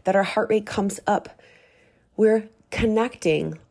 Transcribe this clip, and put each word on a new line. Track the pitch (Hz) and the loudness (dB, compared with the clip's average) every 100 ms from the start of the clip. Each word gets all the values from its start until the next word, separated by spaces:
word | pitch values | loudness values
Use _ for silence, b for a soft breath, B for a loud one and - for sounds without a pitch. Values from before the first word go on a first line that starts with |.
| - | 0
that | 196 | 0
our | |
heart | 190 - - | 0 -2 0
rate | 220 208 | 0 0
comes | - 202 - - | -2 -2 -2 -2
up, | 208 - - b b b b b b b - | -2 -2 -18 b b b b b b b 0
we're | 220 220 220 _ _ | 2 2 -2 _ _
connecting | - 226 214 247 - 170 151 160 160 _ | -2 0 0 -2 -2 -2 0 -2 -8 _